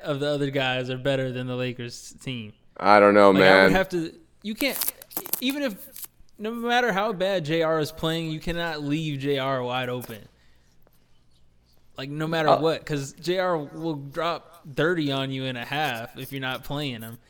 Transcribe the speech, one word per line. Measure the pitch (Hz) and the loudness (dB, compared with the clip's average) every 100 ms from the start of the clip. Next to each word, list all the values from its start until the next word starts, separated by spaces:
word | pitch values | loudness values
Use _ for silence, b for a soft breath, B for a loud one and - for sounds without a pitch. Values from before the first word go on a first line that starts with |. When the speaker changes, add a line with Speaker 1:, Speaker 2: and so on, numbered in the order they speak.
Speaker 1:
of | 170 139 | -6 -4
the | 143 | -2
other | 147 143 | -2 0
guys | 139 131 127 127 | 0 0 -2 -4
are | 127 | -4
better | 131 135 131 | -2 0 -2
than | 123 127 | -4 -6
the | 123 | -4
Lakers | 127 120 120 - - - | -4 -6 -10 -12 -18 -14
team. | - 123 107 - _ - | -10 -10 -12 -18 _ -2
Speaker 2:
I | 98 104 | 6 8
don't | 101 | 10
know, | 104 101 | 10 8
Speaker 1:
Like, | 95 | 10
Speaker 2:
man. | 95 95 | 8 10
Speaker 1:
I | |
would | 190 | 8
have | 190 190 | 4 0
to, | 180 165 - _ _ | -4 -6 -12 _ _
you | 208 220 | -10 -2
can't, | 277 220 - - - - - - | -2 -2 -6 -8 -14 -12 -8 -4
even | 254 285 | -4 -2
if, | 277 190 - - - _ - - | -4 -6 -16 -16 -18 _ -20 -12
no | 208 | -10
matter | 233 233 240 247 | -6 0 2 2
how | 190 214 | 0 -2
bad | 180 185 190 147 | -2 0 -2 -2
J | 165 | 0
R | 160 160 | 0 0
is | 151 | -2
playing, | - 160 165 160 | -4 -4 -4 -4
you | 156 | -6
cannot | 180 170 170 151 | -6 -4 -4 -4
leave | 143 156 156 139 | -4 -2 -4 -4
J | 139 139 | -2 -2
R | 135 131 | -2 -2
wide | 123 127 123 | -4 -4 -4
open. | 123 117 110 - _ _ _ _ _ - _ _ _ _ _ - _ _ _ _ - | -6 -8 -14 -18 _ _ _ _ _ -20 _ _ _ _ _ -20 _ _ _ _ -14
Like, | 135 | -10
no | 147 160 | -6 -2
matter | 165 156 | 0 4
Speaker 2:
Uh, | 165 | 4
Speaker 1:
what, | 160 147 - | 2 -2 -4
'cause | 147 135 | -6 -6
J | - 165 185 | -10 -4 -2
R | 185 165 | 0 -2
will | 139 160 165 147 | -4 -8 -6 -6
drop | 139 139 165 156 - - 160 135 | -8 -6 -4 -4 -10 -20 -10 0
thirty | 156 175 147 | 0 2 -2
on | 135 135 | -2 -4
you | 135 131 | -4 -6
in | 123 | -6
a | 117 | -6
half | 143 151 117 117 - | -2 -2 -4 -8 -12
if | 131 | -12
you're | 135 | -8
not | 131 127 | -6 -8
playing | - 143 147 117 | -6 -6 -6 -8
him. | 113 117 | -12 -14